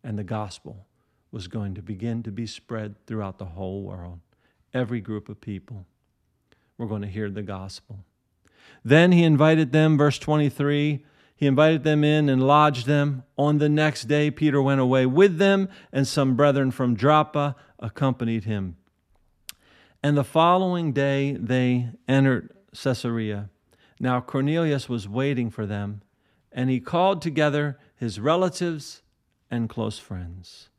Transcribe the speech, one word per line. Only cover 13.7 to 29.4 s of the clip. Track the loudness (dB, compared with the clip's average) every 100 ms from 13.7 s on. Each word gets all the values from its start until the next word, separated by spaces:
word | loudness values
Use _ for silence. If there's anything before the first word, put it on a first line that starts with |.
| 2 2 -2
day, | -2 0 0
Peter | 0 0 2
went | 2 2
away | 2 2 2
with | 4 4 4
them, | 2 2 0 -8 -8
and | -2 -2
some | 0 0 4
brethren | 4 4 -2
from | -2 -2 2
Joppa | 4 4 2 -2 -4 -6 _ _
accompanied | -12 -4 -2 -2 -4 -4
him. | -4 -6 -6 -10 _ _ _ _ _ _ -20 _ _ _ _ _
And | 0 0
the |
following | 2 2 4 4 2 -2 -2
day, | 0 0 0 -2
they | -4 -2 0 2 0 -2 -10 0
entered | 4 4 2 -4 -20 _
Caesarea. | -6 -4 -2 -4 -4 -4 -8 -10 _ _ _ _ _
Now | -4 -2
Cornelius | -4 -4 -2 0 0 -2 -4
was | -8 -6
waiting | -4 -2 -2 -4
for | -6 -8
them, | -6 -8 -10 _ _ _ _ _
and | -6 -2
he | -2
called | -2 0 0 0
together | -4 0 0 0 -4 -6 _ _
his | -8 -4
relatives | 0 0 0 -2 -6 -6 -12 -20 _ _ _ _